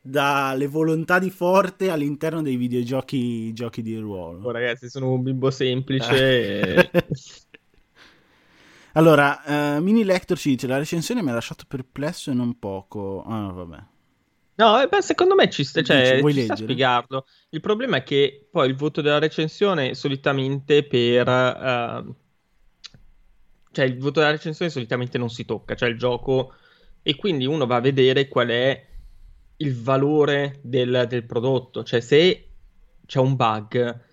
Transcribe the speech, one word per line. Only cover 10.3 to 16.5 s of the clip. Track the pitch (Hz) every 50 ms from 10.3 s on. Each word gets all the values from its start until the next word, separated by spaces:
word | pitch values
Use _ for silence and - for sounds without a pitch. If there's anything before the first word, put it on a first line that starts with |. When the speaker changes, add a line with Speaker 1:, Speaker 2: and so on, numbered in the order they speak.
| 180 -
Speaker 1:
ci | - 147
dice: | 135 120 -
"La | 123 131 135
recensione | 151 151 - 170 156 - 240 247
mi | 190 139
ha | 117
lasciato | 117 113 - 160 - -
perplesso | _ - 131 127 _ _ - 139 156 175 - - -
e | 131
non | 123 123 120 120 _
poco." | - 101 95 95 98 _ - 107 98 95 98 92 -
Ah, | - 113 110 104 98
vabbè. | 92 90 90 85 80 71 101 _ _ _ _ _ _ _ _ _ _ _ _ _ _
Speaker 2:
No, | - 220 226 208 240
eh, | 277 349
beh, | - 403
secondo | 370 - 320 - 359 359 392
me | 381 285 180
ci | - - 143
sta, | - - 165 151
Speaker 1:
Dici, | 127 151 139 127 127 131 131
Speaker 2:
cioè, |
Speaker 1:
vuoi | 131 147
Speaker 2:
ci | 147 135
sta | 123 110